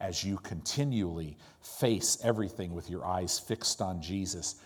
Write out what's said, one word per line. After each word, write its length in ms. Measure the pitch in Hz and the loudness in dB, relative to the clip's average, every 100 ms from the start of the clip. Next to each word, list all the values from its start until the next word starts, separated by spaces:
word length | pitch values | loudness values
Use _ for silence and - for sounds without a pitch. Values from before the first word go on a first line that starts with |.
as 220 | 95 85 | -4 0
you 140 | 98 98 | 0 -2
continually 1000 | - 85 - 143 143 117 90 82 78 - - - | -2 -6 -2 2 2 4 2 0 -4 -8 -16 -18
face 580 | - - 123 101 - - | -14 2 4 4 2 2
everything 500 | 117 110 98 - 90 | 4 4 2 -2 -4
with 160 | 87 80 | -4 -6
your 160 | 90 | -4
eyes 340 | 92 92 90 - | 0 0 0 -2
fixed 440 | - 110 - - | -2 -2 0 0
on 180 | 95 90 | 0 -2
Jesus 560 | 80 98 95 90 - - | -2 -2 -2 -4 -6 -8